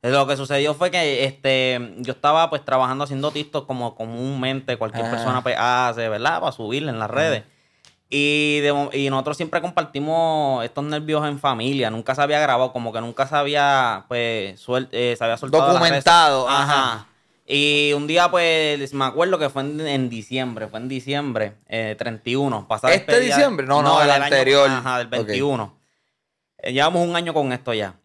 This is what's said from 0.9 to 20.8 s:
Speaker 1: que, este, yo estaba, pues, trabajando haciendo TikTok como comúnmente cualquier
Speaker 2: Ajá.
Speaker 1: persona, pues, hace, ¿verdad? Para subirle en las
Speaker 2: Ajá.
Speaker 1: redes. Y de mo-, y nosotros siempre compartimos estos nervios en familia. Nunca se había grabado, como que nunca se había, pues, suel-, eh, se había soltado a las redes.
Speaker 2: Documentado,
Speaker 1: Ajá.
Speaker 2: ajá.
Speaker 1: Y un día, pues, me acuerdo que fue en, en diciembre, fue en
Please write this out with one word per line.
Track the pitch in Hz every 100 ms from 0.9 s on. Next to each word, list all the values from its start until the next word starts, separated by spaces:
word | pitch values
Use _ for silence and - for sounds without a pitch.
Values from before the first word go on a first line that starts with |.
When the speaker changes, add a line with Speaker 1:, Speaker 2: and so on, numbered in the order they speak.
Speaker 1:
que, | 175 156 135 135
este, | 135 135 131 131 123 120 90
yo | 127
estaba, | 123 143 160 165
pues, | 151 -
trabajando | 131 127 131
haciendo | 143 135 147
TikTok | 147 147 147 -
como | 127 120 -
comúnmente | 113 117 131 139 127 135 131 117
cualquier | 110 113 113
Speaker 2:
Ajá. | 117
Speaker 1:
persona, | 123 127
pues, | 123 -
hace, | 117 123 123 117 113
¿verdad? | 107 131 170
Para | 170
subirle | 110 110 131 151
en | 113
las | 107
Speaker 2:
Ajá. | 123
Speaker 1:
redes. | 160 123 - _ _ _ _ _ _
Y | 139 147 147 147 147
de | 143
mo-, | 143 143
y | 135 139
nosotros | 135 139 151
siempre | 165 175
compartimos | 170 175 151 139 147 165 165 156 143 127
estos | 117 -
nervios | 147 151 156 151 151
en | 143
familia. | 143 120 120 139 113
Nunca | 110 117 131
se |
había | 143 151
grabado, | 151 123 131
como | 127 117
que | 110
nunca | 117 117 135
se | 147
había, | 143 147 143 135 123 98 -
pues, | 120 117 113 98 92
suel-, | - 123 131
eh, | 113 123 120
se |
había | 117 117
soltado | 139 151
a | 139
las | 135
redes. | 170 139
Speaker 2:
Documentado, | 135 170 156 135 127
Speaker 1:
Ajá. | 139 143 143 131
Speaker 2:
ajá. | 113 104 _ _ _ _
Speaker 1:
Y | 143 147 147 147
un | 143 147
día, | 165 175
pues, | 180 170 160 156 147 135
me | 139 135
acuerdo | 131 175 180
que | 147
fue | 139
en, | 139 151 156
en | 139 127
diciembre, | 113 107 131 127 110 107
fue |
en | 110